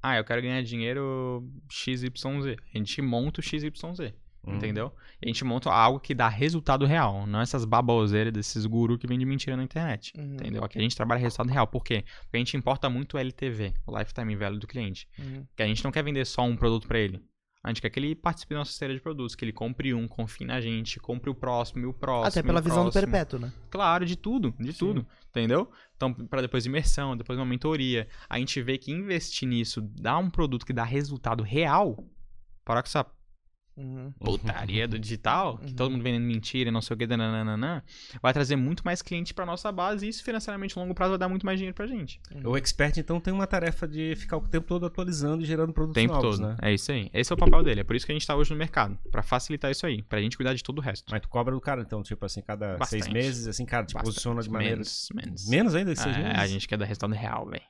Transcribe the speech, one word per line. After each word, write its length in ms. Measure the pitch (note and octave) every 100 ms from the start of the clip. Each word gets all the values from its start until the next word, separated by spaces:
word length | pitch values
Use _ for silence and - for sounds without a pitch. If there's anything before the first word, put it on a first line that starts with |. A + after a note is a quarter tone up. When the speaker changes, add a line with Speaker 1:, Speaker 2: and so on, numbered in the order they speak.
Speaker 1:
Ah, 140 | B2+ B2
eu 80 |
quero 160 | G#2 A#2+
ganhar 220 | B2 B2+
dinheiro 840 | A#2+ A#2 A2+ C3+ C3+ C3 B2+ B2 B2 C3+ -
X 320 | - - B2+
Y 380 | B2+ B2 C#3 C#3+
Z. 140 | C#3 A2 -
A 40 | A2+
gente 240 | G#2 -
monta 380 | C#3 A#2+ C3+ -
o 40 |
X 180 | - D3+
Y 320 | D3+ - E3
Z, 200 | F3+ C3+ - - -
Speaker 2:
Hum. 120 | - G2+
Speaker 1:
entendeu? 340 | G#2+ G#2 A#2+ - - -
E 60 | A#2+
a 20 |
gente 160 | A2+
monta 260 | C3 A#2+ C3
algo 300 | G#2+ A#2 C3+
que 140 | -
dá 120 | C3 A#2
resultado 600 | G#2 D3 E3 D3 C3+ C#3
real, 400 | E3 B2+ G2 G2+
não 160 | G#2
essas 240 | A#2 C#3 A2+
baboseiras 680 | A#2 B2 A#2 G#2+ G#2 A2+
desses 320 | A2 G2+ A2+
gurus 320 | G#2+ A2+ A#2 A#2+
que 100 | B2
vendem 200 | B2 C3
mentira 280 | C#3 - B2+
na 40 |
internet, 520 | C3 D#3 E3 A2+ - -
Speaker 3:
Uhum. 160 | C#3+ C#3
Speaker 1:
entendeu? 280 | C3+ A2
Aqui 140 | G#2+ -
a 20 |
gente 160 | A#2 -
trabalha 240 | A2+ A#2+
resultado 300 | B2 - B2
real. 160 | C3 A2+
Por 180 | -
quê? 180 | - A2+ - -
Porque 140 | - A#2+
a 20 |
gente 180 | B2 C#3+
importa 320 | B2+ C3+ C#3
muito 300 | B2 C#3 D3
o 0 |
L 120 | C3
T 200 | B2+ C3+
V, 240 | A2 G2+ - -
o 120 | A2
lifetime 360 | G#2 - A2 G#2
value 220 | G2+ G#2
do 80 | G#2+
cliente. 400 | C3 G#2+ F2+ - -
Speaker 3:
Uhum. 280 | C#3 C3+ C3+
Speaker 1:
Que 80 | -
a 40 | G#2+
gente 180 | G#3+
não 80 | C#3
quer 100 | C#3+
vender 220 | D3 C#3
só 160 | B2+ -
um 120 | B2 A#2
produto 320 | A#2+ A2+ -
pra 100 | A#2
ele. 240 | G#2 F#2 - _ _ _
A 60 | -
gente 140 | A2+
quer 80 | A2
que 100 | -
ele 140 | C#3+
participe 400 | D#3+ E3+ E3 -
da 60 | D3
nossa 100 | D3
esteira 220 | - C#3
de 60 | C3+
produtos, 320 | D#3+ D3 B2
que 100 | -
ele 80 | A#2
compre 400 | G#2+ A#2 B2 C3
um, 160 | A#2+ A2+
confie 380 | - A2+ - B2
na 160 | B2
gente, 360 | A#2 A2+ A2+ -
compre 300 | - B2 C#3+
o 60 |
próximo 480 | B2 C3 B2 A#2 B2+
e 20 |
o 80 | B2
próximo 360 | B2+ C3 B2 A#2
Speaker 3:
Até 120 | F3
Speaker 1:
e 20 |
Speaker 3:
pela 160 | D3+ E3+
Speaker 1:
o 40 |
Speaker 3:
visão 240 | D#3+ E3 F3
do 40 |
Speaker 1:
próximo. 220 | F#3+ G3+
Speaker 3:
perpétuo, 260 | G#3+ D#3 B2+
né? 140 | B2 - -
Speaker 1:
Claro, 380 | F#3+ F#3+ E3+ F3
de 100 | F3
tudo, 380 | G#3 B3+ D#3 A2
de 140 | A#2+
Speaker 3:
Sim. 60 | E3
Speaker 1:
tudo, 280 | F3 F#3 A2 _ -
entendeu? 420 | B2 A2+ C3+ B3+ - -
Então, 160 | - C3
pra 260 | A#2+ A#2+ C3+
depois 240 | B2+ B2+
imersão, 500 | A#2+ C#3 D3+ - C#3
depois 240 | B2 A2+ B2
uma 60 |
mentoria. 640 | B2+ B2 D3+ D#3 C3 A#2+ G#2+ - -
A 80 | A#2+
gente 240 | B2+ -
vê 160 | A#2+ C3+
que 120 | -
investir 560 | D#3 G3 F3 - - C3
nisso 360 | A#2+ A2+ -
dá 340 | G#2+ G#2+ A2+ D3
um 140 | F#3
produto 340 | - D#3 B2+
que 80 | -
dá 120 | B2
resultado 580 | A#2 C3+ C#3+ C#3 A#2+ A2+
real, 600 | G#2+ C3 D#3+ D#3 G3+ A2 - - - - - -
para 160 | - A#2
com 40 | -
essa 160 | D#3 B2+ - - - _ _ _ -
Speaker 3:
Uhum. 360 | C3+ C3 C3 C3+
Speaker 1:
putaria 640 | G#2 G2 G#2+ - G2+ G2+ A#2
do 120 | A2
digital, 580 | G#2+ A2 A2 D3+ F#3+ A2+
que 120 | C#3
Speaker 3:
Uhum. 60 |
Speaker 1:
todo 160 | B2+ C3
mundo 100 | C3
vendendo 240 | A#2+ A#2+ A#2+
mentira 420 | A2+ G2+ B2+ A#2+
e 40 |
não 100 | A2+
sei 120 | A2
o 40 | A2
que, 80 | A#2
dananana, 760 | A#2 A2 A2 A2 G#2+ C3+ E3 - - - B2
vai 100 | B2+
trazer 240 | C3 C3
muito 280 | C#3 C3 E3+
mais 160 | - F3
cliente 320 | - F3 F3
pra 140 | - F3
nossa 260 | F3 G#3+
base 320 | F#3+ F3+ G#3
e 40 | G#3
isso 120 | A3
financeiramente 540 | - A3+ G#3+ G3+ G3 -
a 40 |
longo 100 | F3+
prazo 160 | F#3 F#3
vai 60 | F#3+
dar 120 | F#3
muito 160 | F#3 F#3+
mais 120 | F#3+
dinheiro 160 | F#3+
pra 120 | F3+ G#3
gente. 340 | B3 C#3 - -
Speaker 3:
Uhum. 160 | D3 B2
Speaker 2:
O 60 | C3
expert, 400 | - - C#3+ D3+
então, 200 | D3+ E3+
tem 140 | F3
uma 140 | F#3+ F#3+
tarefa 420 | F#3+ E3+ D#3 E3
de 260 | D3+ D#3+ D#3+
ficar 200 | - D#3+
o 100 | -
tempo 200 | E3 E3
todo 180 | F3
atualizando 580 | F3 - F3+ D#3+ C#3+ D#3+
e 20 | D#3+
gerando 260 | D#3+ E3
produtos 220 | D#3 D#3+ D3+
Speaker 1:
Tempo 100 | A2+
Speaker 2:
novos, 240 | D3+ B2 G2+
Speaker 1:
todo. 100 | G#2+
Speaker 2:
né? 80 | A2+
Speaker 1:
É 140 | G#2+
isso 180 | G2+ -
aí. 160 | C#3 G2
Esse 180 | - B2+
é 20 |
o 40 | E3+
papel 240 | F3 D#3+
dele. 180 | D#3 G#2
É 40 |
por 120 | - A#2
isso 80 |
que 80 | -
a 20 |
gente 120 | D3+ -
tá 100 | D3
hoje 140 | D3
no 60 | D3+
mercado, 420 | D#3 - G#2 G2+ -
pra 120 | -
facilitar 480 | - B2 - D3 C#3
isso 160 | C#3 F3
aí, 160 | A2
pra 180 | G#2 G#2+
gente 160 | G#2 A#2+
cuidar 160 | B2+
de 100 | B2+
todo 160 | - C#3
o 40 |
resto. 240 | C3+ G2+ -
Speaker 2:
Mas 120 | G#2+
tu 60 | -
cobra 260 | B2 A#2+
do 60 | C3
cara, 200 | - C3
então, 220 | A2 G#2
tipo 200 | G2+ G#2 -
assim, 160 | -
cada 340 | - G#2 G#2 F#2
Speaker 1:
Bastante. 280 | B2+ A2
Speaker 2:
seis 100 | -
meses, 320 | A2 C3+ A#2+ A2+
assim, 180 | G#2+
cara, 220 | A#2+ A#2+ G2
te 80 |
Speaker 1:
Bastante. 180 | - A#2
Speaker 2:
posiciona 300 | G2+ A#2+ A#2+
de 80 | G#2+
maneira 240 | A2 G#2 A2
Speaker 1:
Menos, 320 | G#2+ - -
menos. 340 | - - F2+ G2
Speaker 2:
Menos 260 | C#3 A3+
ainda 200 | D#3+ F#3+
que 60 | D#3
seis 160 | G#2+ G#2
Speaker 1:
É, 60 |
Speaker 2:
meses? 160 | G2+ G#2+
Speaker 1:
a 80 | G2+
gente 200 | G2 -
quer 80 | G#2+
dar 80 |
resultado 300 | G2+ G#2 G#2+
real, 320 | G#2 A2 A#2 -
velho. 140 | E2 -